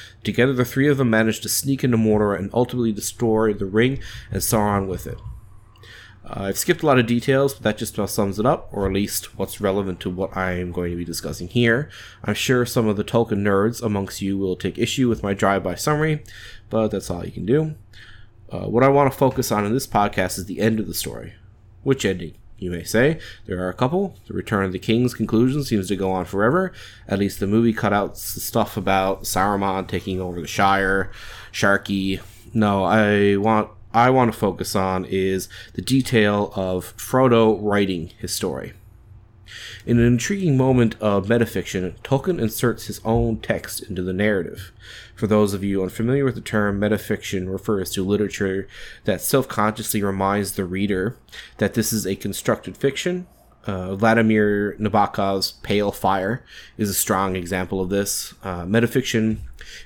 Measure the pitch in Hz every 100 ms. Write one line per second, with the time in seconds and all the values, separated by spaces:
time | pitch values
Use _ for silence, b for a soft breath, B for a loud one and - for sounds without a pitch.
0 | B B 107 101 127 127 123 135 143 135
1 | 123 110 110 107 - - 135 135 131 113
2 | 110 107 104 95 98 117 123 123 113 104
3 | - - 120 110 110 101 98 107 123 135
4 | B B B 95 - 113 104 101 95 90
5 | - - - - - - - B B B
6 | B B - - 98 98 - 170 156 127
7 | 117 120 127 135 139 - 107 107 113 -
8 | 98 - 101 95 117 160 - 104 98 98
9 | 101 - - - 95 - 101 98 95 90
10 | 98 90 95 95 92 90 90 87 87 87
11 | 85 82 - 92 87 120 120 117 147 B
12 | B B - 104 - 127 120 127 110 101
13 | 101 117 113 98 101 98 107 120 117 101
14 | 95 - 98 98 95 90 95 - 117 -
15 | 123 110 101 98 98 98 90 87 - 151
16 | 156 151 B B B B - 110 107 98
17 | - 87 90 85 87 143 156 156 - B
18 | B B B - - 90 101 110 135 139
19 | 139 - 135 123 120 104 101 123 - 107
20 | 104 - 92 - 95 - 110 110 87 -
21 | - 57 57 - - - - - 135 131
22 | 104 92 82 - - - 90 87 80 107
23 | 135 160 B B - 90 92 - 127 180
24 | 196 - - 92 - 104 95 92 - 110
25 | 123 120 110 110 127 143 - 107 92 95
26 | 95 92 87 95 110 175 185 B B B
27 | - 101 101 - 98 107 117 110 104 101
28 | 98 - - - - 117 107 - 95 95
29 | 95 95 - 95 98 98 98 95 92 95
30 | 98 92 90 87 76 - 98 98 98 95
31 | 95 B B B B - 101 101 - 98
32 | 95 95 B B - 113 107 98 87 107
33 | 104 104 101 98 107 110 104 - - 113
34 | 123 131 120 110 101 87 - 104 95 92
35 | - 95 95 95 - B B - 92 131
36 | 123 120 104 104 104 - 92 92 - -
37 | - 131 131 117 110 98 104 101 98 90
38 | - - 113 - 92 65 - - - -
39 | - - - - B B B B - 120
40 | 120 120 - 202 185 131 131 127 113 -
41 | 107 101 95 117 110 95 - 95 90 -
42 | - 135 185 175 110 - 120 107 - -
43 | 110 117 117 110 - 95 - - - 90
44 | 90 92 104 98 80 - - - B B
45 | B - 104 107 104 98 98 98 92 -
46 | 113 139 135 120 - 107 104 101 104 104
47 | - 101 - 98 92 95 - 101 95 -
48 | 95 104 101 - 98 95 95 B B B
49 | - 92 - 139 123 - 107 110 110 110
50 | 101 95 98 101 98 - 92 95 101 95
51 | 101 - _ B B - 101 - 107 110
52 | 92 98 101 95 - 110 - - 143 -
53 | 180 180 180 _ _ _ - 95 92 98
54 | 113 113 110 107 104 104 101 - 104 104
55 | 101 - 98 98 95 - - 101 101 -
56 | 95 95 95 131 B B B - 104 92
57 | - 98 98 92 87 92 92 95 92 98
58 | 101 - - - 98 87 87 113 117 135
59 | - 117 110 107 - - B B